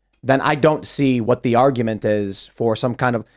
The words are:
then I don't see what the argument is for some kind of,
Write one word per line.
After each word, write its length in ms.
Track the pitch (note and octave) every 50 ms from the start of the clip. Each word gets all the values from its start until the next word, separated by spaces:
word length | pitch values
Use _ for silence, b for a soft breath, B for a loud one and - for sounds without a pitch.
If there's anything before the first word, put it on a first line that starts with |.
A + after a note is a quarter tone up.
| _ _ _ _
then 180 | - A#2+ C3+ C3+
I 140 | - C#3+ D3+
don't 300 | C#3+ C#3 D#3 D3+ D3 -
see 360 | - - - C#3+ C3 B2+ A#2+
what 220 | G#2+ A#2 B2 -
the 120 | - B2 A#2
argument 500 | A#2 C3 C#3+ B2+ B2 A2+ A2+ A2 G2+ -
is 440 | A2 G#2+ G#2 G2+ G2 F#2+ - - -
for 280 | _ - A#2 A2+ A2
some 180 | - C#3 B2+ A2
kind 220 | - C3 B2 A#2+
of, 100 | A2 - _ _